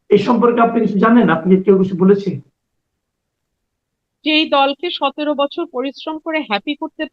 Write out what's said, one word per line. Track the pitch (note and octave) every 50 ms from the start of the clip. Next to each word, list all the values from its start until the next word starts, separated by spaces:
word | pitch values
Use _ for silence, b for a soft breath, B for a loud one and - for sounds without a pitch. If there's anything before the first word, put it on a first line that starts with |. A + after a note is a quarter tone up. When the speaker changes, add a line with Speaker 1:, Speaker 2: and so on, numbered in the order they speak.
| _ -
Speaker 1:
এই | G3+ G3+
সম্পর্কে | - B3+ A#3+ - A#3+ A#3 A#3+ A#3+
আপনি | A#3 A#3 - A#3
কিছু | A3 F#3+ G3+ F#3+
জানেন? | A3 A3+ A#3 B3 G#3+ D#3+
আপনি | E3 E3 - F#3 F#3+ F#3+ -
কেউ | G#3 F#3+ F#3+ F#3+
কিছু | - F3+ E3
বলেছে? | F#3 F#3+ G3+ G3 - F3+ D#3 C3 - _ _ _ _ _ _ _ _ _ _ _ _ _ _ _ _ _ _ _ _ _ _ _ _ _ _ _ _ _ _ _ _ _ _ _ -
Speaker 2:
যেই | D4+ D#4 D4+ D#4+ D#4
দলকে | D4 C#4 C#4 C#4 C#4 - - F4
সতেরো | E4+ - D4 C#4 - - D4+ D4 D4
বছর | B3+ C#4+ C#4+ - E4+ E4+
পরিশ্রম | E4 - B3 C4 C#4 B3 - - D#4+ D#4 D#4
করে | - E4 D#4 D#4
হ্যাপি | C4 G#3 G#3 G3+ - D4+ C#4+
করতে | - D#4+ D4+ _ - D#4 C4+